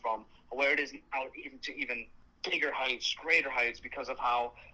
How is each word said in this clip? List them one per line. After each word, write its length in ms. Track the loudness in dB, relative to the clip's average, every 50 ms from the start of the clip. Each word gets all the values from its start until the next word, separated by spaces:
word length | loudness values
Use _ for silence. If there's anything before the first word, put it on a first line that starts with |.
from 240 | 0 0 0 0 -2 -10 -20 -20 -12 -6
where 240 | 0 2 4 4 4
it 60 | 4
is 140 | 2 -2 -6
now 300 | -12 -10 -6 -4 -4 -4 -4 -8
even 240 | -12 -12 -12 -12 -10
to 180 | -10 -8 -6
even 280 | -6 -4 -4 -4 -6 -8 -12 -16 -20 -20 -20 _ -8 -4 -2
bigger 220 | 0 0 0 0
heights, 440 | 0 0 0 0 0 0 -2 -4 -4 -2
greater 280 | 2 4 4 4 4 4
heights, 300 | 0 0 0 0 -2 -4
because 300 | -10 -10 -8 -6 -6 -6
of 100 | -4 0
how 340 | 2 2 4 4 2 0 -4 -12 -20 -20